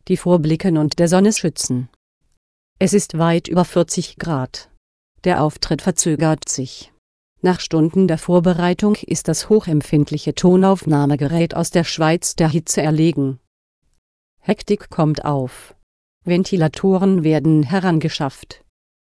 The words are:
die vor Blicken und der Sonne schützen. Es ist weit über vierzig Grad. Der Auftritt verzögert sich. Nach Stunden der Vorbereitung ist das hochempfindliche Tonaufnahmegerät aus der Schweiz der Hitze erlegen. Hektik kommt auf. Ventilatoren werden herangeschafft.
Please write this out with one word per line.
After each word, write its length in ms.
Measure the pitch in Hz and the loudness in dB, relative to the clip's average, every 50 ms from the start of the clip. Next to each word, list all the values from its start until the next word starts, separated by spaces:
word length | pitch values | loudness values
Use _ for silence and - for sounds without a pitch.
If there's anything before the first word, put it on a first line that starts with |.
| - | -6
die 80 | - 185 | -4 -4
vor 240 | - - 180 180 170 | -2 0 2 2 2
Blicken 380 | 147 156 160 156 - 190 165 | 2 0 -2 0 0 0 0
und 200 | 151 151 139 - | 2 0 0 0
der 120 | - 170 160 | 0 0 2
Sonne 240 | 180 185 196 214 214 | 4 4 4 4 2
schützen. 560 | - - 160 - - - - 127 123 127 - _ _ _ _ _ _ _ _ _ _ _ _ _ _ _ _ _ - | 0 -2 -4 -4 -4 -6 -4 -4 -4 -6 -8 _ _ _ _ _ _ _ _ _ _ _ _ _ _ _ _ _ -2
Es 140 | 190 175 202 | 0 2 2
ist 240 | 202 - - - | 2 0 -2 -2
weit 320 | 156 165 170 170 170 - - | 0 0 2 2 0 -2 0
über 160 | 175 180 170 | 0 0 0
vierzig 520 | - - 175 170 - - 180 - - - | 2 2 0 0 0 -2 -6 -6 -8 -8
Grad. 520 | - - 165 156 131 127 - - - - _ _ _ _ _ _ _ _ _ _ _ - | -10 -6 -4 -4 -4 -6 -8 -10 -14 -20 _ _ _ _ _ _ _ _ _ _ _ -2
Der 180 | 185 175 - 151 | 0 0 2 0
Auftritt 380 | 151 - - - - 160 139 | 0 -2 -4 -6 -4 -4 -4
verzögert 640 | - 190 165 - - 175 151 151 165 156 156 151 - | -2 -2 -2 -2 -2 -2 0 0 0 0 0 -2 -4
sich. 400 | - - 139 131 - - - - - _ _ _ _ _ _ _ _ _ _ - | -8 -8 -8 -8 -8 -12 -18 -20 -20 _ _ _ _ _ _ _ _ _ _ 0
Nach 160 | 185 180 - | 0 0 -2
Stunden 480 | - - 165 160 156 165 - 190 190 | -2 -2 0 0 0 2 2 2 2
der 120 | 170 160 160 | 2 2 -2
Vorbereitung 720 | - - 175 180 170 185 175 165 175 175 180 - 208 208 208 | 0 0 2 2 4 2 2 2 0 0 0 0 0 0 0
ist 320 | - - - 170 - - | 0 -2 -6 -6 -4 -2
das 220 | 165 156 - - - | -4 -4 -2 0 2
hochempfindliche 840 | 214 220 - 170 156 147 - - 160 147 143 - 151 147 - 151 135 | 2 2 2 0 -2 -2 0 0 0 0 2 0 -2 -6 -6 -6 -2
Tonaufnahmegerät 1200 | - - 180 180 185 190 190 196 185 - 156 151 143 143 143 147 143 147 - 165 165 170 160 - | 2 4 4 4 6 4 4 2 0 0 0 0 2 2 2 0 0 -2 -2 0 0 -2 -2 -2
aus 160 | 165 170 - | -4 -4 -2
der 120 | - 175 160 | 0 -2 -2
Schweiz 520 | - - - 160 156 165 170 - - - | -2 -2 -2 0 0 0 0 -2 -4 -2
der 140 | - 165 156 | 0 0 0
Hitze 340 | 143 175 165 - - 185 147 | 0 -2 -2 -4 -2 -2 0
erlegen. 560 | 156 156 151 160 170 147 139 139 135 135 - _ _ _ _ _ _ _ _ _ _ _ _ _ _ _ _ _ _ _ _ | 0 2 2 2 2 2 0 -2 -4 -4 -8 _ _ _ _ _ _ _ _ _ _ _ _ _ _ _ _ _ _ _ _
Hektik 500 | _ - 214 - - - 208 - - - | _ -4 -4 -2 -2 -4 -4 -4 -4 -6
kommt 340 | - - 156 156 147 - - | -2 0 0 0 0 -2 -2
auf. 480 | 147 147 135 127 123 - - - - - _ _ _ _ _ _ _ _ _ - | -4 -4 -4 -4 -6 -8 -14 -20 -20 -20 _ _ _ _ _ _ _ _ _ -4
Ventilatoren 1000 | 175 180 175 190 - 196 175 160 151 - - - 190 190 180 196 190 190 175 151 | -2 0 0 0 0 0 0 0 0 0 0 0 2 2 2 2 2 2 2 2
werden 400 | 156 156 147 135 160 156 151 143 | 2 2 2 2 2 4 2 2
herangeschafft. 1000 | 123 196 190 180 185 165 160 156 156 - - 151 135 - - - - - - _ _ _ _ _ _ _ _ _ | 0 0 -2 0 0 0 0 0 -2 -4 -4 -6 -8 -8 -10 -20 -20 -20 -20 _ _ _ _ _ _ _ _ _